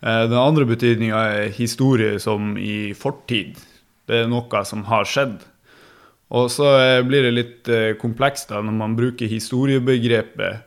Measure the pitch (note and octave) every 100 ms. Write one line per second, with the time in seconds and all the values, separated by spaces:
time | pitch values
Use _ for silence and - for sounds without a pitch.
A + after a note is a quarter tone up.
0 | A2+ A2+ A#2 A#2+ C3+ D#3 A#2+ A#2 B2 A2+
1 | A2+ A2 A2 G#2 G#2 G#2 A#2 - C3+ B2
2 | G#2+ G2+ A2 G#2 G#2 G2+ G#2 G#2+ G#2 G2
3 | C3+ - - A2 C#2+ - - _ _ _
4 | - A#2 A#2 A#2+ A#2+ G#2+ G2 A2 G2+ A2+
5 | G2+ C#3 C3+ F#2+ - _ _ _ - _
6 | _ _ - A#2+ B2 D3 C#3+ C3+ B2+ B2+
7 | B2+ C#3 B2 A#2+ A#2+ - A#2+ A2+ A2 A2
8 | A#2+ A2+ C#3 C#3 - G#2+ G#2+ A2 G#2+ A2+
9 | B2+ B2 A2 A2 A2 B2+ C#3 C3+ B2+ B2+
10 | A#2+ A2+ - - F#2 A2+